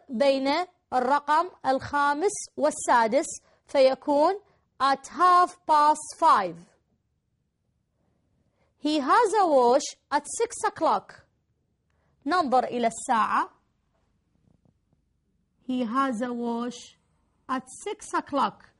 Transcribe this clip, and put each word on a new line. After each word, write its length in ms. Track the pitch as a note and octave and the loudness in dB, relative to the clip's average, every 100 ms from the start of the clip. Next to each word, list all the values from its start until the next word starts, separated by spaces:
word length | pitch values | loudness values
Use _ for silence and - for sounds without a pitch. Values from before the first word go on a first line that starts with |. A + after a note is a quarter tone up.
| - | -8
بين 400 | A#3 C#4 C4+ C4+ D4+ F4+ _ _ | 0 0 2 0 -2 -4 _ _
الرقم 580 | B3+ B3 C#4+ C#4+ D4+ F4+ - - | -4 0 0 0 -2 -2 -6 -4
الخامس 640 | C4 - C#4+ C#4+ D4 G4 G4+ - - | -4 -2 -2 0 0 -2 -4 -10 -4
والسادس، 720 | C#4+ D4 - B3 A3+ C4 D#4+ - _ _ _ | -2 -2 0 2 2 0 -2 -8 _ _ _
فيكون 680 | C#4+ C4 C4 - C#4+ D#4+ G4 - _ _ - | 2 2 2 -2 2 2 0 -10 _ _ -4
at 240 | C4+ C4+ - | -2 -2 -6
half 420 | B3 F4+ F4+ F4+ - - | 0 4 4 2 -2 0
past 500 | D#4 D4 D4+ - - | 4 4 2 -4 0
five. 380 | E4 B3 F#3+ E3 F3 _ _ _ _ _ _ _ _ _ _ _ _ _ _ _ _ _ _ _ _ _ | 2 4 0 -8 -18 _ _ _ _ _ _ _ _ _ _ _ _ _ _ _ _ _ _ _ _ _
He 220 | D4+ D4+ | -4 -2
has 320 | C4 G4 A#4 G#4+ | 2 2 2 2
a 40 | F#4 | 2
wash 500 | C#4 A#3+ C4 - - _ | 4 4 4 0 -12 _
at 120 | C#4+ - | -6 -4
six 280 | - A#4 - G#4 | -6 -6 -4 -6
o'clock. 480 | G4+ D#4 G#3 - - _ _ _ _ _ _ _ _ _ _ C#4 | -2 -2 -2 -4 -18 _ _ _ _ _ _ _ _ _ _ -4
ننظر 380 | F4+ D4 B3+ | -2 2 0
إلى 220 | A#3+ B3 A3+ | 0 -2 -2
الساعة. 640 | A3+ - A#3 G#3 A3 F4 _ _ _ _ _ _ _ _ _ _ _ _ _ _ _ _ _ _ _ _ _ - | -4 -2 -2 0 -2 -4 _ _ _ _ _ _ _ _ _ _ _ _ _ _ _ _ _ _ _ _ _ -8
He 180 | B3+ | -6
has 380 | A#3 B3+ C4+ A3 | -4 -2 -2 -4
a 100 | B3 | -6
wash 640 | A#3+ A#3+ A#3 A#3+ A#3+ - _ _ _ _ _ - | -6 -6 -6 -8 -12 -18 _ _ _ _ _ -8
at 140 | C4 C4 - | -8 -8 -14
six 300 | - - - | -12 -12 -8
o'clock. 500 | E4+ - C#4 A3 - _ _ | -8 -4 -4 -4 -6 _ _